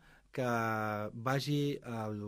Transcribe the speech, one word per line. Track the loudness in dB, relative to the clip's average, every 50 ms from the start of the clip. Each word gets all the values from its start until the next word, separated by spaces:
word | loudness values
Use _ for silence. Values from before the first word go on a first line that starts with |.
| -10 -20 -20 -20 -20 _ -4
que | -2 0 2 2 2 2 2 2 2 0 0 0 -2 -2 -4 -6
vagi | -4 0 0 2 2 2 2 2 2 2 2 0 -2 -4
al | -6 -4 -4 -2 -2 -4 -4 -4